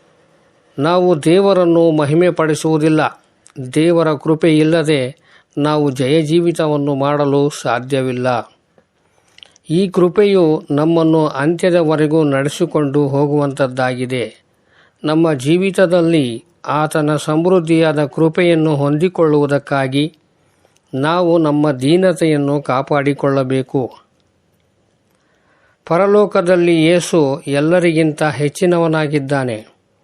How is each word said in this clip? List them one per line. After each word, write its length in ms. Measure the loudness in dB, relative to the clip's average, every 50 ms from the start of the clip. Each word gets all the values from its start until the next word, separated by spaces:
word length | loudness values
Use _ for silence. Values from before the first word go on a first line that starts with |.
| _ _ _ _ _ _ _ _ _ _ _ _ _ _ _ -4
ನಾವು 460 | -2 0 0 2 2 2 0 0 0
ದೇವರನ್ನು 640 | 2 2 2 2 2 2 2 2 2 2 2 2 2
ಮಹಿಮೆಪಡಿಸುವುದಿಲ್ಲ. 1300 | 2 0 0 0 0 2 2 0 0 0 -2 -2 -2 -2 -2 -2 -2 0 0 0 0 0 0 -2 -4 -10 _ _ _ _ _ _ -16 -14 -10 -6 -2
ದೇವರ 400 | 0 0 2 2 2 2 0 -2
ಕೃಪೆ 440 | -2 -2 -2 -2 2 2 2 2 2
ಇಲ್ಲದೆ 580 | 2 2 2 0 0 0 0 -2 -2 -6 -8 _ _ _ _ _ _ _ -6 -4
ನಾವು 320 | -2 0 0 0 0 -2
ಜಯ 320 | -2 -2 0 0 0 0
ಜೀವಿತವನ್ನು 720 | 0 0 0 0 0 0 -2 -2 -2 -2 0 -2 -2 -2 -2
ಮಾಡಲು 560 | -2 -2 -2 0 0 0 0 0 0 0 -2 -4 -6
ಸಾಧ್ಯವಿಲ್ಲ. 880 | -4 -4 -4 -4 -4 -4 -4 -4 -2 -4 -4 -4 -2 -2 -2 -4 -4 -8 _ _ _ _ _ _ _ _ _ _ _ _ _ _ _ _ _ -20 -20 _ _ _ _ -4
ಈ 180 | -2 0 0 0
ಕೃಪೆಯು 760 | 0 0 0 2 2 2 2 4 4 2 2 2 0 -2 -2 -2
ನಮ್ಮನ್ನು 560 | -2 0 0 2 2 2 2 2 2 2 2
ಅಂತ್ಯದವರೆಗೂ 1000 | 0 -2 -2 -2 -2 0 0 0 0 2 2 2 0 0 0 0 0 2 0 0
ನಡೆಸಿಕೊಂಡು 840 | 2 0 0 -2 -2 -4 -4 -4 -2 -2 -2 -2 0 0 0 0 0
ಹೋಗುವಂಥದ್ದಾಗಿದೆ. 1300 | 0 0 0 0 0 0 -2 -2 -2 -2 -4 -4 -2 -2 -4 -4 -4 -4 -6 -6 -4 -6 -6 -8 -10 _ _ _ _ _ _ _ _ _ _ _ _ _ -4
ನಮ್ಮ 280 | -2 0 2 2 2
ಜೀವಿತದಲ್ಲಿ 1120 | 0 -2 0 0 0 0 0 -2 0 0 0 2 2 2 2 2 2 0 0 -2 -4 -10 -14 _ _ _ -8
ಆತನ 500 | -4 -2 -2 -2 -2 -2 -2 -2 -2 -2
ಸಮೃದ್ಧಿಯಾದ 880 | -2 -2 -2 -2 0 0 2 2 0 2 2 2 2 2 2 0 0 -2
ಕೃಪೆಯನ್ನು 720 | -2 0 0 0 0 2 2 2 2 2 2 2 0 0
ಹೊಂದಿಕೊಳ್ಳುವುದಕ್ಕಾಗಿ 1400 | 0 0 0 0 0 -2 -2 0 0 0 2 2 2 0 0 -2 -2 -2 -2 -4 -2 -2 -2 -2 -2 -2 -4 -6 _ _ _ _ _ _ _ _ _ _ _ _ _ _ _ -6
ನಾವು 440 | -4 -2 -2 0 0 2 2 2 2
ನಮ್ಮ 340 | 2 2 0 0 0 0
ದೀನತೆಯನ್ನು 920 | -2 -2 0 0 2 2 2 0 0 0 0 0 0 0 0 -2 -2 -4
ಕಾಪಾಡಿಕೊಳ್ಳಬೇಕು. 1300 | -2 -2 -4 -2 -2 -2 -2 -2 0 -2 -2 -2 -2 -2 0 0 -2 -2 -2 -4 -4 -4 -4 -4 -4 -6 -10 -14 _ _ _ _ _ _ _ _ _ _ _ _ _ _ _ _ _ _ _ _ _ _ _ _ _ _ _ _ _ _ _ _ _ _ _ _ -6
ಪರಲೋಕದಲ್ಲಿ 1000 | -2 0 0 2 4 4 2 2 2 0 0 0 2 2 2 2 2 2 2 2
ಯೇಸು 580 | 2 2 0 0 0 0 0 0 0 -2 -6 -6
ಎಲ್ಲರಿಗಿಂತ 760 | -4 -2 -2 0 2 2 2 2 2 2 2 0 0 0 -2
ಹೆಚ್ಚಿನವನಾಗಿದ್ದಾನೆ. 1500 | -2 -2 -2 -2 -4 -4 -2 0 0 0 2 2 0 0 0 0 -2 -2 -2 -4 -2 -2 -2 -2 -2 -4 -6 -8 -10 -16 _ _ _ _ _ _